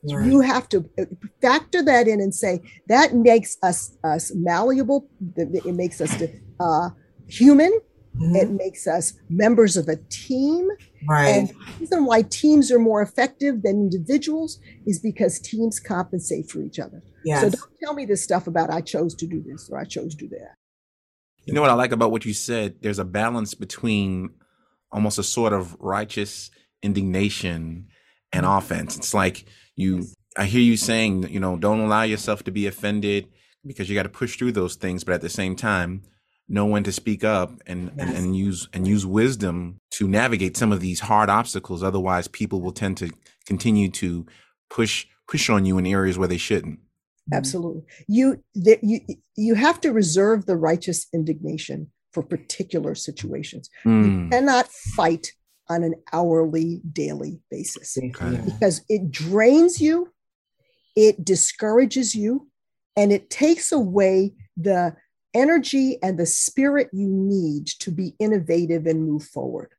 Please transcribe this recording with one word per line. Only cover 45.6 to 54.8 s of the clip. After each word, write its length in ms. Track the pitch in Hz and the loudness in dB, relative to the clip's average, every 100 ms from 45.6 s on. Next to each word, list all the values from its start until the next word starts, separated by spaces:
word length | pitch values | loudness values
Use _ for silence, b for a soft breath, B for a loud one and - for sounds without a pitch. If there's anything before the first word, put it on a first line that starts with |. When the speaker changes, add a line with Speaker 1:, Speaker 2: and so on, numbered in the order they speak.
| 95 | 2
Speaker 3:
you 120 | 92 | 0
in 80 | 92 | 0
areas 300 | 98 95 90 | 0 0 0
where 100 | 92 | -2
they 100 | 87 | -2
shouldn't. 420 | - 101 78 76 _ _ _ _ - | -2 -4 -4 -16 _ _ _ _ -6
Speaker 2:
Absolutely. 480 | 143 135 185 170 160 - b b | -6 -4 -6 -8 -10 -16 b b
You, 340 | 214 262 - _ 208 | 2 2 0 _ 0
the, 240 | 175 - | 6 6
you, 180 | 208 226 - - _ - | 4 -2 -4 -16 _ -4
you 200 | 214 214 | 0 4
have 260 | 285 330 | 4 2
to 100 | 311 | 0
reserve 540 | 226 185 170 202 220 196 | 2 2 4 4 2 0
the 100 | 175 | 0
righteous 520 | 160 170 185 165 - | 2 0 -2 -6 -4
indignation 800 | 170 160 151 175 156 - 143 156 _ _ | -4 -4 -4 -6 -10 -10 -12 -12 _ _
for 100 | - | -10
particular 720 | - 170 - - 185 165 151 - | -6 -8 -8 -10 -6 -4 -4 -8
situations. 760 | - 139 - 98 151 - - B | -10 -12 -10 -10 -10 -14 -20 B
You 80 | 113 | 2
Speaker 3:
Mm. 400 | 110 104 95 85 | 4 4 2 0
Speaker 2:
cannot 360 | 247 277 247 247 - | 2 4 2 0 -6